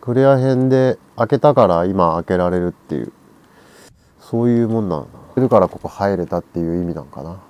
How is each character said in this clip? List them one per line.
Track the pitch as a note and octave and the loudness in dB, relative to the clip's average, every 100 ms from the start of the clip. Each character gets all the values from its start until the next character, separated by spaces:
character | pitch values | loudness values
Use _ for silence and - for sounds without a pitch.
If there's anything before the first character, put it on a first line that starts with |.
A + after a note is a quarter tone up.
ク | - | -2
レ | A#2+ C3+ | 2 4
ア | C3+ | 4
編 | C3 B2+ C3 | 2 2 2
で | C3 C3 A#2 _ - | 2 2 -2 _ -6
開 | A#2 | -2
け | C#3+ | 2
た | D3+ | 2
か | C#3+ G#2 | 4 4
ら | E2+ F2+ | 2 0
今 | F#2+ E2+ | 2 2
開 | E2 | 0
け | E2+ F#2 | -2 -2
ら | F2+ | 0
れ | F2+ | -2
る | F2+ | -4
っ | |
て | F2 _ | -6 _
い | D2+ | -8
う。 | A1+ _ _ _ _ _ _ - - _ _ _ | -8 _ _ _ _ _ _ -20 -20 _ _ _
そ | - A#2 | -8 -2
う | A#2+ | 0
い | A#2 | 0
う | A#2 | 0
も | A2+ | -2
ん | G#2 | -4
な | D#2 | -6
ん | - - - | -8 -20 -10
だ。 | - | -4
だ | B2+ | 2
か | A2+ | 4
ら | F2+ | 2
こ | - | -2
こ | - | -14
入 | - G2+ F#2+ | -4 -2 -2
れ | E2+ | -4
た | F2 | -6
っ | |
て | - F2 | -6 -6
い | E2 F2 | -4 -4
う | |
意 | F2 | -4
味 | |
な | D#2 | -8
ん | C#2 | -12
か | C#2+ | -16
な。 | C#2+ F#2+ - | -16 -16 -20